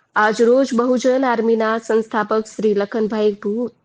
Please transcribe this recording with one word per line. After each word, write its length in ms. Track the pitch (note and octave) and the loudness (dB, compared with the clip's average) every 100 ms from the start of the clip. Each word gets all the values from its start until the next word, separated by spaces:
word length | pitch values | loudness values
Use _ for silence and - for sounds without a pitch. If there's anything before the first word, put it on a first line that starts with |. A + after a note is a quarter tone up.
| _ - | _ 0
આજરોજ 580 | G#3+ G#3+ A#3 B3+ C4+ | 0 2 4 4 2
બહુજન 500 | A#3+ B3+ B3 B3+ B3+ | 0 0 0 0 0
આર્મીના 540 | C4+ A#3 A3+ A3+ A3 A3+ | 0 0 0 0 0 -2
સંસ્થાપક 680 | A3+ A3 A3 A3 G#3 A3 A3 - | -2 -2 -2 -4 -2 -2 -4 -2
શ્રી 180 | G#3+ | -2
લખનભાઈ 580 | G3+ G3+ A#3 G#3+ G#3+ G#3+ | 0 -2 -2 -4 0 0
ભુ-, 380 | G3+ G#3 G#3+ B3 - | 0 -4 -4 -6 -10